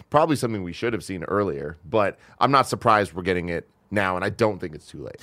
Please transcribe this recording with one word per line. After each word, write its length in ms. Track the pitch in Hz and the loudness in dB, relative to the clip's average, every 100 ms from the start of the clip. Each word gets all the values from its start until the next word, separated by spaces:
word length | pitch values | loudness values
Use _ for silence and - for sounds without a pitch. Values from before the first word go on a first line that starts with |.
| - | 0
probably 280 | 147 165 143 | 2 4 2
something 260 | 120 110 | 0 -4
we 80 | 90 | -6
should 220 | 85 117 | -4 -4
have 100 | 110 | -4
seen 220 | - 92 - | -6 -8 -2
earlier, 500 | 101 101 71 73 82 | 0 0 -2 -8 -12
but 340 | 78 113 98 - - - | -2 2 2 -2 -16 0
I'm 100 | 127 | 4
not 160 | 139 123 | 4 2
surprised 420 | 113 120 107 98 | 0 4 4 4
we're 120 | 87 | -2
getting 260 | 90 90 85 | -2 -2 -2
it 180 | 85 - _ _ | -6 -6 _ _
now, 240 | 101 95 90 | -2 0 0
and 100 | 98 | -4
I 40 | |
don't 300 | 101 110 95 | 0 0 0
think 160 | 90 76 | -8 -12
it's 120 | - | -16
too 120 | 73 | -14
late. 120 | 64 - | -14 -14